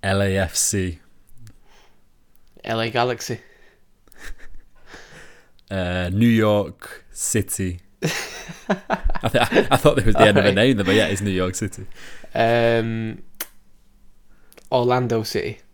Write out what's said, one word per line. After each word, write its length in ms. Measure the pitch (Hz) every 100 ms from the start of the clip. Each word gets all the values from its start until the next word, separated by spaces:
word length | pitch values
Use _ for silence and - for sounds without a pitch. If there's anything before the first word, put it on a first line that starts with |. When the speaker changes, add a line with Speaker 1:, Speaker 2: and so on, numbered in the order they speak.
Speaker 1:
L 200 | 98 98
A 140 | 98 95
F 180 | 92 -
C. 440 | - 104 92 82 - - - - - - - - _ - _ _ _ - - -
Speaker 2:
L 160 | - 113
A 80 | 117
Galaxy. 500 | 117 123 117 - 120
<laughs> 60 | - - - _ _ _ _ - - - - - - - - - - - - - _ - _
Speaker 1:
Uh, 380 | 98 90 90 90
New 120 | 98 117
York 800 | 113 107 104 90 - - - -
City. 680 | - - 117 98 - 95 87 -
Speaker 2:
<laughs> 120 | _
Speaker 1:
I, 60 | 156 - - - - - - 196 - - - - 117
th-, 60 |
I, 340 | 131 117 - -
I 40 | 131
thought 200 | 151 127
that 100 | 104
was 80 | 101
the 60 |
end 160 | 135 101
of 60 |
a 40 | 101
Speaker 2:
Alright. 60 |
Speaker 1:
name, 220 | 98 123 120
but 160 | 95
yeah, 120 | 104 98
it's 120 | 95
New 100 | 104
York 240 | 92 92
City. 320 | 92 110 - 98 - - - -
Speaker 2:
Um, 880 | - 117 117 117 117 113 113 113 - - - - - - - - _ - - - - - - -
Orlando 500 | 127 123 127 127 117
City. 340 | 107 104 - 113 -